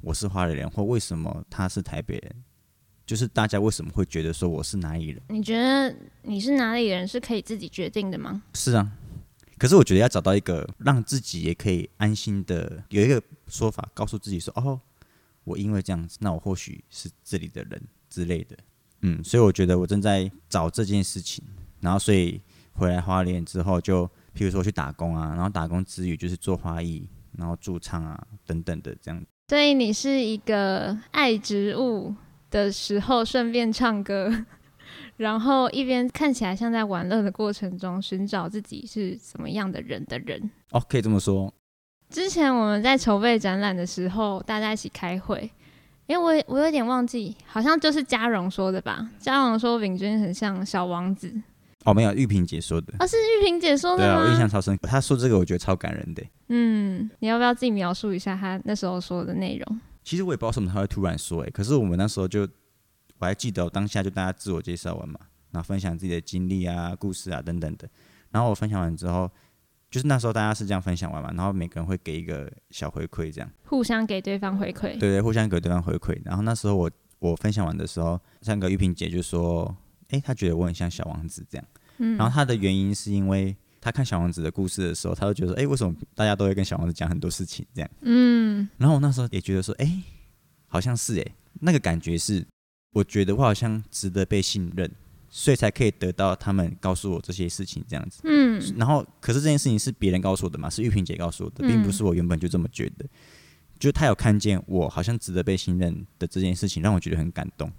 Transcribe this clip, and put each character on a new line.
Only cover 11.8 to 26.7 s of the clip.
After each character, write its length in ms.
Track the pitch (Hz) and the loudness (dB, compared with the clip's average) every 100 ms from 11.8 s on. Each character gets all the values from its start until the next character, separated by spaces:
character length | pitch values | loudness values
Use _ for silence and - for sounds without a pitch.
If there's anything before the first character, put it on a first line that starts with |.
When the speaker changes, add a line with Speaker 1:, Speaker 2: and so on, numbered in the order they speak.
| - _ | -2 _
Speaker 1:
安 180 | 104 104 | 0 0
心 280 | - 98 92 | -2 -4 -2
的， 380 | 87 82 78 - | -4 -4 -10 -2
有 140 | 101 | 2
一 40 | 117 | 4
个 140 | 127 - - - | 4 0 -16 -16
说 220 | - 110 | -2 -2
法 180 | - - | -2 -10
告 100 | - | -6
诉 140 | 107 107 | -6 -6
自 140 | - | -6
己 80 | 90 | -6
说 120 | - - | -4 -4
，“哦， 220 | 131 131 - _ - _ _ _ | -2 -4 -10 _ -20 _ _ _
我 140 | - 90 | -10 -4
因 140 | 104 | 0
为 100 | 101 | 0
这 120 | 92 | 0
样 140 | 87 85 | -4 -4
子， 100 | - | -6
那 120 | 104 | -4
我 60 | 82 | -2
或 140 | 98 | -2
许 300 | 92 - - - | -4 -6 -16 -18
是 200 | - 87 - | -16 -16 -16
这 140 | - 95 | -8 -6
里 100 | 82 | -6
的 160 | - - | -12 -12
人” 160 | - - _ _ | -14 -16 _ _
之 160 | - 87 | -6 -2
类 180 | 85 | -4
的。 140 | - - _ _ _ _ | -4 -16 _ _ _ _
嗯， 220 | 95 82 | -2 -2
所 160 | 80 120 | 2 6
以 40 | |
我 80 | 107 | 6
觉 140 | 92 90 | 6 4
得 120 | 90 | 4
我 100 | 90 | 2
正 140 | 101 | 2
在 280 | 104 98 95 - _ | 2 2 0 -6 _
找 200 | 98 82 | -2 0
这 140 | - | -2
件 180 | 98 101 | 0 0
事 200 | 92 95 | 0 -4
情， 220 | - - - - - - | -8 -12 -14 -18 -18 -6
然 140 | 87 | 0
后 40 | 95 | 2
所 160 | - | 4
以 280 | 98 87 95 - - - | 4 4 -2 -12 -20 -14
回 160 | - 90 | 0 2
来 100 | 90 | 2
花 240 | 92 92 | 0 0
莲 220 | 90 90 82 | 2 -2 -4
之 160 | 92 | -2
后 180 | 90 90 | 0 0
就， 260 | 92 90 87 - _ - | 2 2 0 -6 _ -2
譬 80 | |
如 60 | 98 | 0
说 120 | 92 | 2
去 80 | 95 | 0
打 220 | - 71 | -2 -6
工 240 | - 85 80 | -4 -4 -2
啊， 140 | 78 | -2
然 120 | 82 | -2
后 60 | 92 | -2
打 180 | 92 82 | -2 -2
工 200 | 87 92 | -2 -4
之 240 | - 90 | -4 -4
余 80 | 82 | -4
就 100 | 87 | -4
是 80 | 90 | -4
做 220 | - 90 | -2 -2
花 240 | 87 | -2